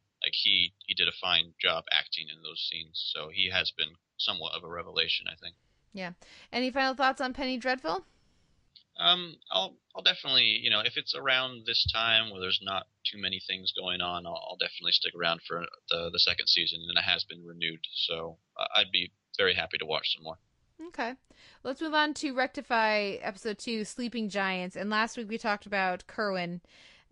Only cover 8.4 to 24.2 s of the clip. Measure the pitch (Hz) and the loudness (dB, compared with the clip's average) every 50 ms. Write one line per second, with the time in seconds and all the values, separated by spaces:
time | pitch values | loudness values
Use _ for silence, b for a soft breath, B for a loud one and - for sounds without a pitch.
8.4 | _ _ _ _ _ _ _ - - _ _ - 170 170 180 180 175 170 151 - | _ _ _ _ _ _ _ -20 -20 _ _ 0 4 4 4 4 2 -4 -10 -16
9.4 | _ - - 185 190 185 - _ _ _ - 190 185 185 - - - 139 131 127 | _ -2 0 0 0 0 -4 _ _ _ -14 0 2 2 2 2 0 2 4 6
10.4 | 120 110 107 113 120 120 110 107 110 120 - 151 147 - - 143 139 135 127 127 | 6 6 4 4 2 2 2 4 2 2 0 -2 -2 -2 -4 -2 2 4 4 4
11.4 | 131 127 127 117 110 117 113 - - - - 113 113 117 113 110 113 110 101 95 | 2 0 -4 -6 -4 0 2 2 2 2 2 2 4 4 6 4 4 2 -2 -4
12.4 | 92 92 95 98 98 98 95 92 - - _ _ - - - 104 98 95 95 92 | -2 0 0 0 0 -2 -2 -2 -4 -6 _ _ -6 -6 -4 -2 -2 -2 -2 -4
13.4 | - - 95 95 92 92 - - 92 92 90 90 90 90 87 87 87 85 85 80 | -4 -6 -6 -4 -2 -4 -4 -2 -2 -2 -2 0 0 -2 -2 -4 -4 -6 -8 -8
14.4 | - - 90 92 87 87 - - 87 87 90 - - 90 - 87 85 82 85 85 | -8 -8 -6 -4 -4 -4 -4 -4 0 2 2 4 2 0 -2 0 2 2 2 0
15.4 | - - 82 85 85 - - - _ - 85 85 85 85 87 87 - 87 87 - | -2 -6 -6 -6 -6 -8 -10 -16 _ -2 0 0 0 0 2 4 4 4 4 4
16.4 | - - - 87 85 80 85 82 82 85 87 85 87 98 87 85 - - 82 87 | 4 4 4 4 4 2 0 -4 -6 -2 0 0 2 2 2 2 0 -4 -10 -12
17.4 | 85 85 85 85 85 82 82 80 - - - - - - 85 82 82 82 80 - | -14 -16 -8 -4 -2 -2 -2 -4 -8 -8 -4 -2 -2 0 -2 -2 -4 -6 -10 -14
18.4 | _ _ _ - - - - 104 104 92 92 92 87 87 - _ _ _ - - | _ _ _ -6 -4 0 2 2 2 2 2 0 0 -2 -6 _ _ _ 0 4
19.4 | 101 92 90 90 82 82 - - 87 78 78 73 - - - 76 78 80 82 - | 4 6 6 4 2 0 -2 -4 -2 0 0 0 0 -2 -4 -4 -6 -10 -12 -12
20.4 | _ _ _ _ _ _ _ - 320 349 - - 254 226 262 - _ B B B | _ _ _ _ _ _ _ -16 -16 -10 -6 -4 -4 -4 -4 -8 _ B B B
21.4 | B B B B - 240 269 - 330 320 294 302 302 302 294 - - 294 254 247 | B B B B -8 -8 -6 -4 -4 0 2 2 2 2 0 -2 -4 -2 0 0
22.4 | 254 269 - 285 240 - 247 226 220 214 214 208 208 202 190 - - - 208 196 | 0 0 -2 -6 -4 0 2 4 4 4 4 2 2 0 -2 -4 -4 -6 -6 -6
23.4 | - 226 208 - - - 233 220 214 - - - 240 233 - 226 | -6 -6 -6 -6 -6 -4 -4 -4 -4 -4 -6 -6 -6 -4 -4 -4